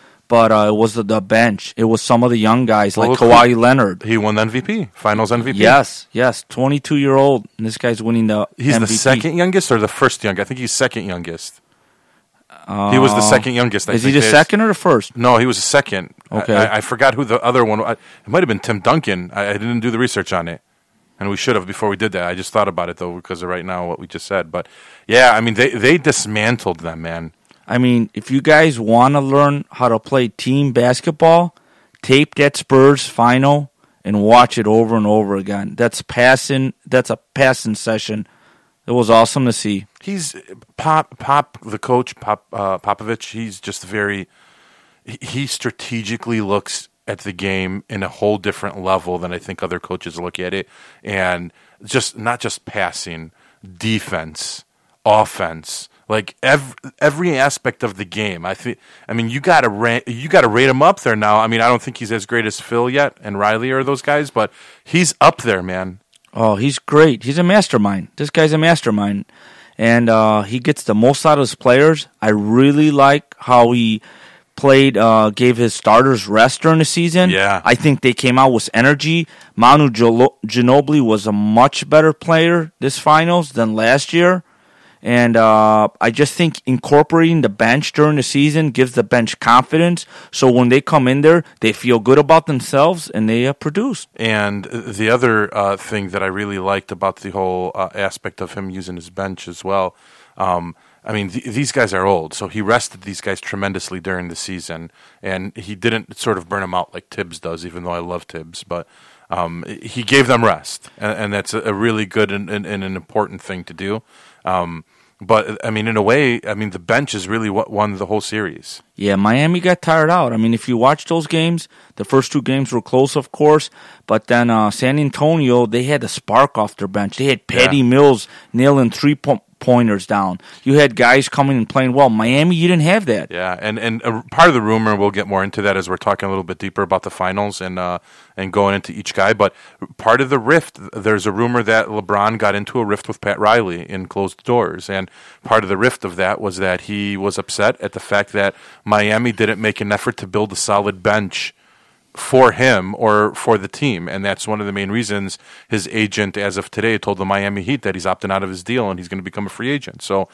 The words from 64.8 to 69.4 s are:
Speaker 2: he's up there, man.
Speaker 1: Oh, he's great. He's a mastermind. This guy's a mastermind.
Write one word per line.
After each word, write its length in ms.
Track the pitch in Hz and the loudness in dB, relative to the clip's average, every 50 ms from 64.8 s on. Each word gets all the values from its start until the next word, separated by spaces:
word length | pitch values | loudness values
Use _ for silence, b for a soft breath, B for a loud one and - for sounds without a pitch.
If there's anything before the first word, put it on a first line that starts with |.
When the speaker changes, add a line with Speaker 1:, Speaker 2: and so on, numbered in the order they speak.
| b | b
Speaker 2:
he's 300 | - - 175 180 - - - | -4 -2 0 0 0 0 2
up 220 | 139 160 - - | 2 2 2 2
there, 220 | - 117 98 92 90 | 0 -2 -2 -2 -4
man. 360 | 92 92 92 92 92 92 98 _ _ _ _ _ _ - | -6 -8 -8 -8 -10 -12 -16 _ _ _ _ _ _ -4
Speaker 1:
Oh, 220 | 113 113 110 104 | 0 0 2 2
he's 220 | 101 127 143 131 | 0 0 -2 -4
great. 460 | - - - 147 151 160 156 120 98 101 | -4 -4 2 4 6 6 6 4 0 -4
He's 140 | 127 143 | -4 -2
a 60 | 175 175 | 0 2
mastermind. 680 | 175 202 214 - - - 113 104 101 98 92 - - _ | 2 4 2 2 2 0 0 0 0 -2 -4 -8 -10 _
This 120 | - 147 147 | -10 -8 -2
guy's 220 | - 165 156 151 156 | 2 2 2 4 2
a 40 | |
mastermind. 680 | 156 160 170 165 - - 123 104 104 101 101 101 101 - b b b | 2 2 2 2 2 0 -2 -2 0 -2 -2 -4 -6 -8 b b b